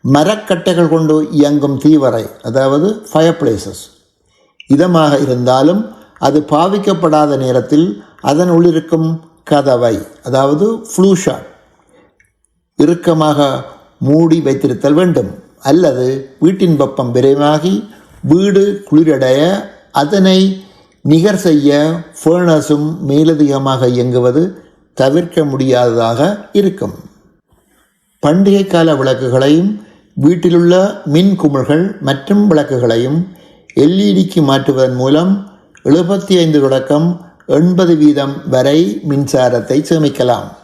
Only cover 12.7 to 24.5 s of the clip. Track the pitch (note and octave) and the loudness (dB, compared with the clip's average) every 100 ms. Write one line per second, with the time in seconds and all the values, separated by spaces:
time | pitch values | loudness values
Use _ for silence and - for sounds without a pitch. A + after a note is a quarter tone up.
12.7 | - D3+ E3+ E3+ D#3+ D3+ D3 C#3 C3 - | -2 0 0 0 0 0 0 0 -2 -10
13.7 | - _ _ C3+ D#3 E3 E3 C#3 - D3 | -20 _ _ 0 2 2 2 0 -2 -2
14.7 | D#3 C#3+ D3 F3+ E3 F#2+ - _ _ C#3 | -2 0 2 2 0 -4 -12 _ _ 0
15.7 | D#3 E3 B2+ B2+ C3+ - - D#3+ F#3+ F3+ | 2 2 0 -4 -4 -10 -2 0 2 0
16.7 | D3 C3+ - B2 B2 C3+ C#3 D3 D3+ E3+ | 2 -2 -2 -4 0 2 2 0 0 -2
17.7 | G3+ A3+ - _ - C3 E3 G3+ F#3+ G3+ | -4 -6 -20 _ -12 0 2 2 2 0
18.7 | G3 - D3+ D#3 C#3 C3 C3+ E3 G3 - | -2 0 2 2 0 0 2 0 -2 -8
19.7 | - _ C#3 D3 G3+ F#3+ F#3+ F#3+ F#3+ - | -20 _ -4 0 2 2 2 0 -2 -14
20.7 | _ _ _ C#3 D#3+ G3 G3 F3 D3 C#3+ | _ _ _ 0 2 2 0 0 2 2
21.7 | C#3+ D#3 E3+ - - D#3+ F3 F3 D#3 D3+ | 2 0 -4 -10 -4 0 0 2 0 0
22.7 | D3 D3+ E3 C3+ C#3+ D#3+ D3+ D3 C3+ C3+ | -2 -2 -6 -2 2 2 2 0 0 -2
23.7 | C3 B2 A#2+ B2 B2 B2 C3+ F#3 | 0 0 0 -2 0 0 0 -2